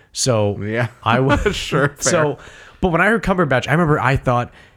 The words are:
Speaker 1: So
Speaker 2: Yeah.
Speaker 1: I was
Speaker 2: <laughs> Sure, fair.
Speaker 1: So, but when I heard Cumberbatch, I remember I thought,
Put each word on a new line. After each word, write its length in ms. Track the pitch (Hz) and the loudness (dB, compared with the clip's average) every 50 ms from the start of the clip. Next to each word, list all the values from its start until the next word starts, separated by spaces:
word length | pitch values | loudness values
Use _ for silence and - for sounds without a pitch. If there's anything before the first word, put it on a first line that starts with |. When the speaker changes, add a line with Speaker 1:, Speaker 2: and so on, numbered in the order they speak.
| _ _ | _ _
Speaker 1:
So 480 | _ - - 135 120 107 104 101 101 87 | _ -4 -2 0 0 2 0 0 -2 -4
Speaker 2:
Yeah. 260 | 98 104 110 117 120 110 - - - | -6 -6 -4 -4 -4 -4 -6 -6 -2
Speaker 1:
I 160 | 113 117 127 | 0 0 2
was 200 | 131 135 285 - | 2 2 0 0
Speaker 2:
<laughs> 100 | - 208 - | 0 -2 -4
Sure, 340 | - - - - 139 139 143 | -4 -6 -4 -2 0 0 -2
fair. 80 | - - | -2 -4
Speaker 1:
So, 360 | - - 175 165 151 147 127 - - - - - - - - - | -2 -2 0 0 0 0 -4 -6 -12 -20 -20 -20 -20 -20 -8 -4
but 60 | - 190 | -2 0
when 120 | 160 165 | 2 2
I 40 | 180 | 2
heard 160 | 208 233 208 | 2 2 0
Cumberbatch, 460 | - 185 196 185 175 135 131 123 - - | 0 0 0 0 2 2 0 0 0 0
I 40 | 143 | 0
remember 260 | 165 175 147 147 113 | 2 2 2 2 2
I 160 | 98 127 135 | 2 0 0
thought, 360 | 123 - 131 120 120 120 - - - - - _ | 0 0 0 0 -2 -2 -4 -10 -20 -20 -20 _